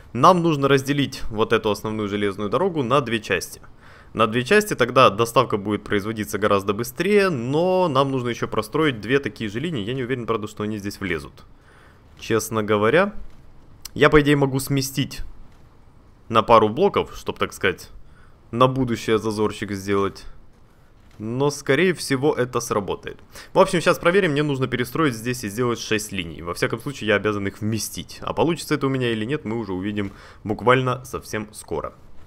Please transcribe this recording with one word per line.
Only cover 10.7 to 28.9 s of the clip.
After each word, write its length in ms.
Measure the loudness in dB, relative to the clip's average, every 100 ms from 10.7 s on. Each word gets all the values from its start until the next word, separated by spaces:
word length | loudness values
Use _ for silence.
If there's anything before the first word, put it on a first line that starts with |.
| -6
здесь 240 | -8 -6
влезут. 440 | -4 -4 -6 -16 -20 -20 -20 -20 -20 -20 -20 -18
Честно 440 | -2 -2 0 -2
говоря, 520 | 0 2 4 4 2 -2 -12 -14 -20 -20 -20 -20 -14
я, 160 | 2 6
по 100 | 6
идее, 160 | 6 4
могу 240 | 2 0
сместить 640 | -2 -2 -2 -2 -4 -4 -10 -10 -18 -20 -20 -20 -20 -20 -20 -20 0
на 140 | 2
пару 260 | 8 8 8
блоков, 480 | 4 2 2 -2 -6
чтоб, 220 | -8 -4
так 160 | -4
сказать, 340 | -2 -2 -2 -8 -20 -20 -20 -20 -20 -10
на 160 | 2 2
будущее 500 | 2 -2 -2 0 0
зазорчик 560 | 0 -2 -2 -2 -8
сделать. 540 | -6 -2 0 0 -4 -14 -18 -20 -20 -20 -20 -20 -20 -20 -12
Но, 300 | -8 -2 0
скорее 440 | 0 0 2 2
всего, 380 | 0 -2 0 2
это 280 | 2 0 -2
сработает. 580 | -2 -2 -2 -4 -8 -16 -18 -20 -2
В 60 | 4
общем, 220 | 4 4
щас 180 | 2 2
проверим. 320 | 4 4 2
Мне 140 | 2
нужно 240 | 0 0 0
перестроить 460 | -2 -2 0 0 0
здесь 260 | -4 -4
и 60 | -6
сделать 320 | -2 -2 -2
шесть 320 | -2 -2 -2
линий. 300 | -6 -8 -8
Во 120 | -8
всяком 240 | -4 -2 -2
случае, 300 | -6 -6 2
я 80 | 2
обязан 280 | 2 0 -4
их 120 | -4
вместить. 600 | -4 -2 -4 -8 -12 -10
А 100 | -6
получится 440 | 0 0 0 -2 -2
это 100 |
у 20 |
меня 220 | 0